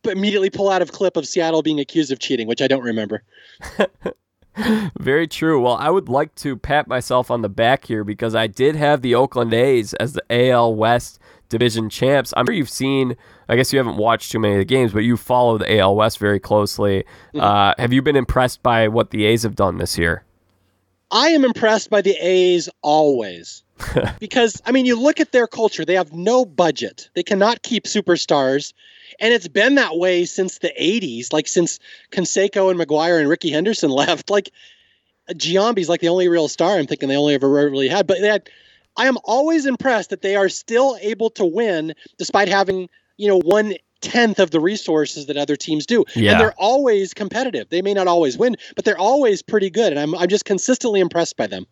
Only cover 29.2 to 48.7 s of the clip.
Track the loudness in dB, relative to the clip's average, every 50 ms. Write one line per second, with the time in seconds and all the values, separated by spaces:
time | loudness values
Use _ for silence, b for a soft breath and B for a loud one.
29.2 | 0 0 0 0 -2 -4 _ 0 2 4 4 2 2 0 -2 0 0 2 2 0
30.2 | 0 -2 -2 -4 -4 -4 -4 -6 -6 -6 -4 -2 -2 0 0 0 -4 -6 -8 -8
31.2 | -6 -2 -2 -2 -2 0 0 0 0 0 -4 -10 B B B B B B -4 -4
32.2 | -4 -2 0 0 0 0 0 0 2 2 2 0 -2 0 0 0 2 2 2 2
33.2 | 4 2 0 0 -2 -2 -2 0 0 0 -2 0 0 0 2 2 2 0 0 -4
34.2 | -2 -2 -2 -2 -2 -4 b b b b b b b b b b b b b _
35.2 | _ -14 -10 -6 -4 0 0 2 2 2 0 -2 0 -2 -2 0 0 0 2 2
36.2 | 2 2 2 2 0 -2 -2 0 0 2 2 0 0 -2 -4 -6 -4 -2 0 2
37.2 | 2 2 2 2 2 2 4 4 2 2 0 0 -2 0 0 0 0 0 0 0
38.2 | 2 0 0 0 _ b b b b b b b b b _ 0 0 0 0 -2
39.2 | _ -2 0 0 2 2 0 0 0 -2 -4 -2 0 0 0 0 -2 -6 -10 -6
40.2 | -4 -2 0 2 0 0 -2 -6 -8 -2 0 2 2 2 0 -2 -6 -6 -4 -2
41.2 | -4 -4 _ -2 -2 0 0 0 0 0 0 -2 -4 -6 -10 B B B B -12
42.2 | -10 -2 0 0 2 2 2 0 0 0 -2 -6 -6 -12 _ _ _ _ _ -4
43.2 | 0 2 2 2 4 4 2 2 2 -2 -6 -10 _ _ _ _ -14 -4 0 2
44.2 | 2 2 2 2 0 2 2 0 0 0 -2 -4 -4 -2 0 0 0 -2 -6 -12
45.2 | -10 -8 -6 -6 -2 -2 -4 -4 -2 -4 -4 -4 -2 0 0 0 0 B B 0
46.2 | 2 4 4 4 4 2 0 0 0 2 2 2 2 2 2 2 0 -4 -6 -10
47.2 | -10 -6 -4 -4 -4 -4 -6 -6 -6 _ -4 -2 -2 0 0 0 2 2 4 4
48.2 | 2 2 0 0 0 0 0 B B B